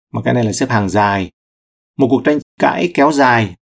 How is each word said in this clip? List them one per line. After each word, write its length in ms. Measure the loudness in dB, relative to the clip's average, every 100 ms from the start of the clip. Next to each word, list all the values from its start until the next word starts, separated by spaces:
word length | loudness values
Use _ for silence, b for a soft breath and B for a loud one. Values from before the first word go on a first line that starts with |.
| _
mà 80 | -6
cái 120 | -2
này 100 | 0
là 100 | -2
xếp 160 | -2 -2
hàng 200 | -2 0
dài. 420 | 0 0 0 -6 -12 _ _ _ _ _ -2
Một 100 | 0
cuộc 120 | 2
tranh 160 | 0 -2 -4 -4
cãi 320 | -2 0 -2
kéo 180 | 2 2
dài 440 | 4 2 2 0 -6